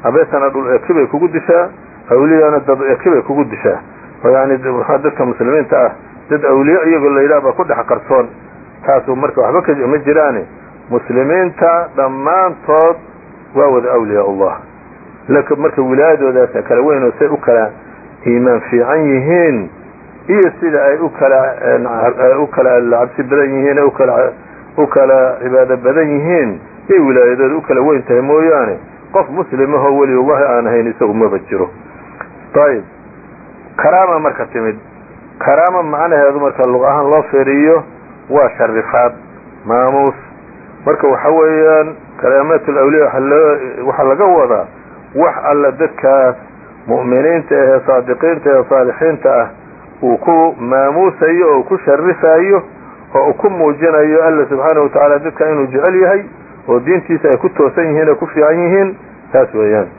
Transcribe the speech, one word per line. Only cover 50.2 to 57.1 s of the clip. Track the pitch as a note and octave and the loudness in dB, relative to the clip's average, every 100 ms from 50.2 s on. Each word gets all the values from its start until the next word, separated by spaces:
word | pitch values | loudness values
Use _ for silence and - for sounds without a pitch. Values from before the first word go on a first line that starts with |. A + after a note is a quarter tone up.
| - E3 D#3+ A#2+ | 0 2 2 0
maamuusayo | A#2+ C3 C3+ D3+ F#3+ - D#3 E3+ F3 C#3+ | -4 0 0 0 -2 0 0 2 2 2
oo | |
ku | B2 F#3 | 0 -4
sharifayo | - C#3+ E3+ E3+ E3 D#3+ F#3 G3 - - - - - - | 0 0 0 0 2 2 2 0 -2 -20 -20 -20 -6 -2
oo | C#3+ | -2
uu | |
ku | - G#3 | 0 -2
muujinayo | F#3 D#3 C#3+ E3 D#3 D3+ D#3 | 0 -2 0 0 2 2 2
Alla | D#3+ D#3 C#3 | 2 0 -2
subxaanahu | C#3 C#3+ D#3 | -2 0 0
wa | C#3+ | 0
tacaala | C#3 D3 C#3+ | 2 2 2
dadka | D#3 - D#3 | -2 -4 -2
inuu | D3+ C3+ | -2 -2
jecel | C3 E3 F#3 | 0 0 2
yahay | F#3 G3 G3+ - - - - | 2 0 -4 -18 -20 -20 -2
oo | B2 | -2
diintiisa | B2+ F3+ - | 0 -2 -2